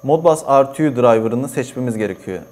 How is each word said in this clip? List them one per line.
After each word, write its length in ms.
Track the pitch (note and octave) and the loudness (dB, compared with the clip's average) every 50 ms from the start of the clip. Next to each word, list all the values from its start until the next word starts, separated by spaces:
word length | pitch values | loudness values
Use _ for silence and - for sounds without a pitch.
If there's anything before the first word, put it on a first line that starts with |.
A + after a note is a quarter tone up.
Modbus 420 | - C3 D3+ D#3+ E3 F3 D#3 D#3 - | 0 0 0 2 4 2 2 2 0
R 280 | - C#3 C3+ C3+ C3+ | 2 2 2 2 2
T 160 | - - D#3 D3+ | 0 -2 -2 -2
U 80 | B2+ | 0
driver'ını 520 | A#2+ B2 A#2+ A2+ A2+ A2 A2+ A2+ A#2+ C3+ C3 | 2 4 4 4 4 2 -2 -2 -4 -6 -4
seçmemiz 500 | - C#3 B2 - - B2+ B2+ B2 A2 A2 | -6 -6 -8 -6 -8 -8 -6 -6 -4 -4
gerekiyor. 440 | G#2+ G2+ F#2+ - - - F#2+ F2 - - | -4 -6 -6 -10 -10 -10 -10 -10 -12 -16